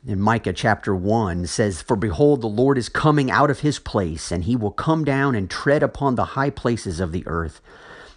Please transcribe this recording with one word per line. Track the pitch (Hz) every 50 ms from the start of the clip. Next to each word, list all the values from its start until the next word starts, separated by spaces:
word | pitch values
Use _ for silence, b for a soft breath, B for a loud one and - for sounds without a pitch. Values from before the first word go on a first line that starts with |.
| _ -
In | 107 95
Micah | 98 107 117 113 - 101 90
chapter | - - 120 104 - - - 101
one | 92 90 101 107 117 110 95 87 87 87
says, | 85 - - 113 104 95 80
"For | - - 123 104
behold, | 101 110 92 - 147 147 147 135
the | 113 113
Lord | 104 104 127 139 139 127
is | 110 -
coming | - - - 156 151 147 139 127
out | 90 110 139 147
of | 139 -
his | - 151 135 -
place, | _ - - 113 98 82 78 80 - -
and | 87 87 87
he | 90 123
will | 127 107 101
come | 98 - - - 160 160 156
down | 143 139 135 139 143 131
and | 107 98 90
tread | - - - 143 139 151 143
upon | 135 - - 139 139 131
the | 110 101
high | - - 135 135 143
places | 139 - - 127 120 110 - - 90 76
of | 95 85
the | 78 90 - -
earth, | - 85 82 80 - - B B B B B B B B B B B